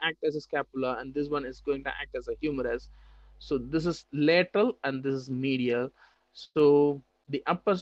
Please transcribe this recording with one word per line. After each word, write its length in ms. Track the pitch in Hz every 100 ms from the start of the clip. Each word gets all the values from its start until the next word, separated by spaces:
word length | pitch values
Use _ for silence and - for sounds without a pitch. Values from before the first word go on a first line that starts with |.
act 200 | 160 156 156
as 100 | 151
a 60 |
scapula, 560 | - 147 139 135 127 117
and 140 | 135
this 160 | 143 147
one 160 | 147 131
is 160 | 131 -
going 180 | 139 139
to 40 |
act 260 | - 143 127
as 120 | 120
a 80 | 113
humerus. 480 | 156 139 123 120 - - - - _ -
So 180 | - 139
this 280 | 123 160 170
is 200 | 160 -
lateral 640 | 147 147 175 180 196 240 -
and 200 | 139 135
this 100 | 135
is 160 | 135 131
medial. 600 | 127 135 131 123 120 131 _ _ _ _
So 680 | - - 156 147 143 147 143 - _ -
the 140 | 139 147
upper 280 | 180 - 185